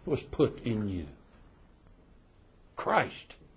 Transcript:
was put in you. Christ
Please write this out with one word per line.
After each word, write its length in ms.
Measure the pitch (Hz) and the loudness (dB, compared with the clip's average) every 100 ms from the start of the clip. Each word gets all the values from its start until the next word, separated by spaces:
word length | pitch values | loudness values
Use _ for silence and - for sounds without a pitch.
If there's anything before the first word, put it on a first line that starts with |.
| - | -2
was 180 | 135 | -2
put 380 | - - 131 - | -2 2 2 2
in 260 | 120 107 101 | -2 0 0
you. 200 | 90 76 - - - - - - - - - - - - - - - - - | -4 -6 -14 -20 -20 -20 -20 -20 -20 -20 -20 -20 -20 -20 -20 -20 -20 -16 -6
Christ 600 | 285 320 - - - - - | 2 4 4 -4 -16 -20 -20